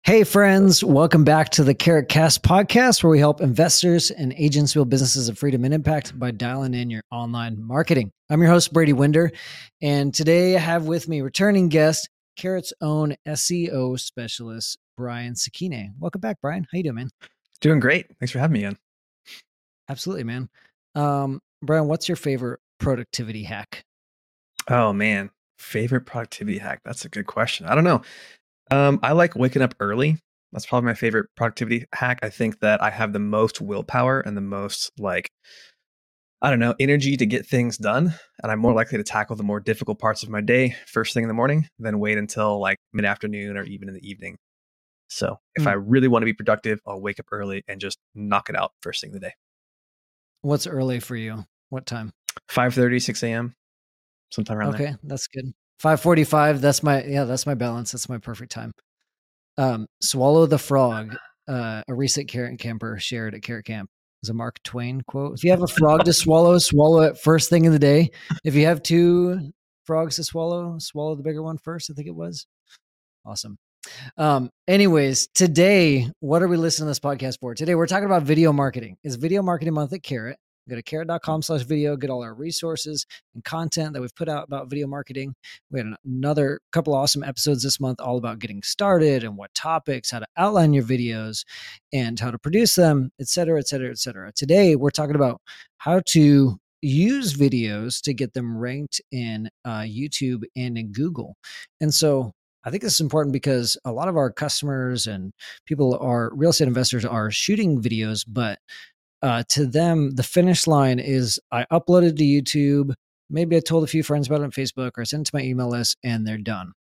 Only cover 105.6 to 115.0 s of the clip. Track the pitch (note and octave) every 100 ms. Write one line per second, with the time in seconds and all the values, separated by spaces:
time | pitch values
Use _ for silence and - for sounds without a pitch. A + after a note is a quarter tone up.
105.6 | - D3 C3 B2 C3 A#2+ A#2 C3+ E3 D#3+
106.6 | C#3 B2 B2 B2 G#2+ A2+ G#2+ G#2+ - G#3
107.6 | G3 C#3 A2 A2+ A2 G#2+ - A2 A2+ G2
108.6 | _ - - _ _ _ C3+ A#2 A#2+ -
109.6 | C#3 C3+ E3+ E3 C#3+ C3 A#2+ F3+ F3+ E3+
110.6 | - D3 C3+ B2+ C#3+ C3 A#2+ - _ A#2+
111.6 | A#2+ E3 - F3+ F3 D3+ D3 C#3+ C3+ D3+
112.6 | C#3+ C#3+ C#3 C3+ _ _ _ D3+ E3+ E3
113.6 | D#3+ E3 D#3 D#3+ D3+ D3 C3 D3+ C#3+ B2+
114.6 | C3 - B2+ -